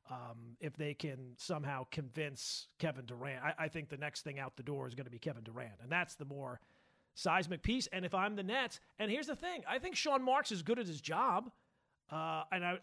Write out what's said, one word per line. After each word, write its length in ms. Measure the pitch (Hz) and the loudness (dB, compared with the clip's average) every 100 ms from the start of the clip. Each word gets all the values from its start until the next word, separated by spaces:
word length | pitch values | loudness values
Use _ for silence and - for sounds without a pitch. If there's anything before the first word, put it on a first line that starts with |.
| - | -10
um, 460 | 120 120 117 117 117 | -8 -8 -12 -14 -8
if 160 | 156 - | -6 -2
they 180 | 147 | -2
can 400 | 139 151 131 127 120 | -2 -2 -4 -8 -6
somehow 480 | - 156 143 135 127 | -2 0 0 -2 -2
convince 760 | - 131 151 147 139 - - - - | -4 -4 -2 -4 -2 -4 -4 -6 -2
Kevin 260 | 160 127 117 | 0 0 -6
Durant. 380 | 120 139 131 | -6 -4 -2
I, 220 | 147 160 156 | 0 0 0
I 20 | |
think 220 | 160 143 | -2 -6
the 80 | 135 | -4
next 240 | 147 - | -4 -4
thing 180 | 147 139 | -6 -4
out 160 | 131 - | -6 -6
the 80 | |
door 240 | 127 143 131 | -4 -2 -2
is 80 | 120 | -6
gonna 140 | 127 | -8
be 100 | 117 | -6
Kevin 240 | - 113 | -4 -4
Durant, 300 | 113 117 120 98 | -6 -8 -8 -10
and 100 | 123 | 0
that's 240 | 175 170 - | 2 2 -4
the 100 | 139 | -8
more 340 | 139 131 117 - _ _ _ _ - | -6 -6 -8 -12 _ _ _ _ -2
seismic 460 | 185 175 170 180 | 4 6 4 0
piece. 260 | - 254 - | 2 2 0
And 180 | 185 180 | -2 0
if 80 | 190 | 2
I'm 200 | 202 208 | 2 2
the 80 | |
Nets, 360 | 190 254 247 - - - | 0 0 0 -4 -10 -2
and 120 | 208 | 2
here's 160 | 262 285 | 2 0
the 80 | 277 | -4
thing, 280 | 349 339 - | -4 -4 -2
I 120 | 247 | -2
think 160 | 370 320 | 0 2
Sean 280 | 294 269 | 4 6
Marks 280 | 254 269 285 | 6 6 6
is 100 | 196 | 2
good 180 | 156 240 | 2 2
at 80 | 190 | 2
his 140 | 151 | -2
job, 500 | - 165 254 190 247 - _ _ _ _ - | 0 4 6 4 2 -8 _ _ _ _ -6
uh, 320 | 151 160 160 156 | -2 0 0 0
and 140 | 185 175 | 0 2
I, 120 | 180 | 2